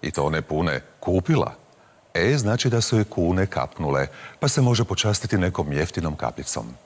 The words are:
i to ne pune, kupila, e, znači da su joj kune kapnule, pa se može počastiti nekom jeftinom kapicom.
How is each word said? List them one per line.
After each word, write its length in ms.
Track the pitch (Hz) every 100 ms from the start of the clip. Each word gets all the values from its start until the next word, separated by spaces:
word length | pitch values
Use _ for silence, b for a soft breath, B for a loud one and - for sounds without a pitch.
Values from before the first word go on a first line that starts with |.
i 80 | -
to 200 | 78 71
ne 120 | 80
pune, 380 | - 76 85 65 - -
kupila, 540 | - 92 87 156 - - - B B B _
e, 240 | 80 95 143
znači 300 | 107 120 131
da 120 | 117
su 160 | 113 113
joj 80 |
kune 420 | 104 - 85 92 98
kapnule, 600 | - 67 - 78 69 69 B B B
pa 80 | 143
se 120 | 139
može 240 | 127 113
počastiti 540 | 117 92 110 101 - 104
nekom 340 | 92 85 71
jeftinom 440 | 71 87 - 80 76
kapicom. 500 | 60 - 69 - 57 60